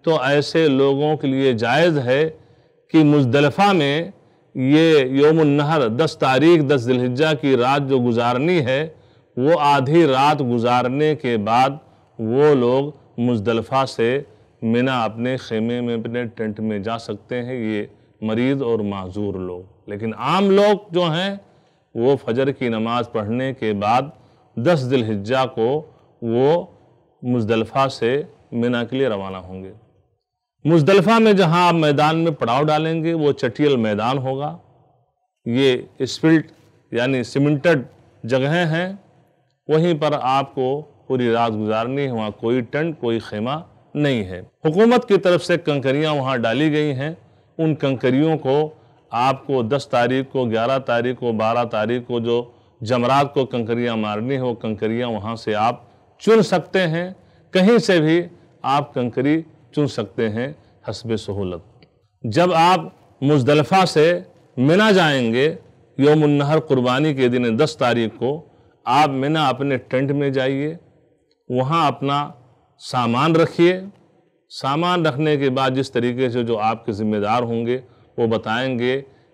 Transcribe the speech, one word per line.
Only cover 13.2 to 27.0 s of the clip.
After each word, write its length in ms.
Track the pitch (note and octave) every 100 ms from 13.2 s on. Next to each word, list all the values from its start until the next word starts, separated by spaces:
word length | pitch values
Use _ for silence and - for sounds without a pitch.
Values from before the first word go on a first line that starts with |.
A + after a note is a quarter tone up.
| A#2+ A#2 G#2+ A2+ A2 C3 C3+
से 380 | - A#2 C#3 C#3+ _ _ -
मिना 400 | A2+ A#2 C3 B2+
अपने 340 | A2 A2+ B2 C3
खेमे 420 | - A2 A2+ A#2+
में, 120 | A#2+
अपने 320 | A#2 A#2 A#2+ A#2
टेंट 320 | - A2 G#2+
में 220 | G#2+ G#2
जा 140 | G#2 A2+
सकते 380 | A2+ G2+ - B2
हैं, 200 | A#2+ C3
ये 340 | A2 G#2+ G#2 _ _ -
मरीज़ 400 | A2 A2+ B2+ C#3
और 180 | A#2+ A2+
माजूर 540 | G#2 G2 F#2 G2+ G#2 F#2+
लोग। 520 | F2+ F2+ F#2+ _ -
लेकिन 240 | G2+ A2+
आम 360 | G#2+ C3 F3+ G3
लोग 400 | G3 G#3 G3+ -
जो 100 | E3+ E3+
हैं, 340 | D#3+ G3 G3+ - _ _ _ _ A#2
वो 200 | B2+ C3+
फजर 340 | - A#2 C3+
की 180 | C3 B2
नमाज 380 | A2 A2+ A#2+ A2+
पढ़ने 440 | A2+ G#2 A#2+ C3
के 180 | C3 A2 G2+
बाद 360 | G#2 B2+ C#3 - _ _ _ A2+
दस 220 | C3 D#3+
जिलहिज्जा 600 | B2 C3+ A2 G#2 G2+ C3 B2
को 180 | A2+ A#2 D3+ D#3 _ _ -
वो 520 | A#2 A#2+ C#3 F3 F#3+ _ _ _